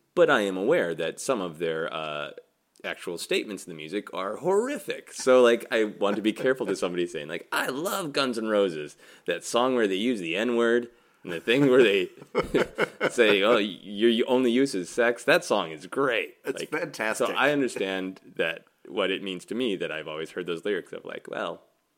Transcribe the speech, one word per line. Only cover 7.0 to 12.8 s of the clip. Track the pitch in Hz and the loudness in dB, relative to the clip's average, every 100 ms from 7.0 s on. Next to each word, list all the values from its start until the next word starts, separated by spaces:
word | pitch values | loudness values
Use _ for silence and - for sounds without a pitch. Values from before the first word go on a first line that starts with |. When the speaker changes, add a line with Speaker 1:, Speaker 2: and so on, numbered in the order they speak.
| 87 | -2
Speaker 1:
saying, | 80 73 | -4 -8
like, | 85 - | -10 -6
"I | - - | -4 -4
love | 131 185 196 165 | -4 -4 -4 -4
Guns | 143 131 113 | -2 -2 -2
N' | 110 | 0
Roses." | 104 98 78 73 - - - - | 2 2 0 -10 -14 -20 -14 -6
That | 85 | -6
song | - 117 127 127 | -2 0 2 2
where | 107 | 2
they | |
use | 95 120 110 | 2 0 -2
the | 85 87 | -2 -2
N-word | 120 117 117 120 120 _ _ _ | 0 2 4 2 0 _ _ _
and | 85 | -10
the | 82 | -6
thing | 113 127 143 | 0 4 6
where | 127 | 8
they | 113 98 90 - - - - - | 8 6 0 -6 -6 -4 0 0
<laughs> | - - | 0 -2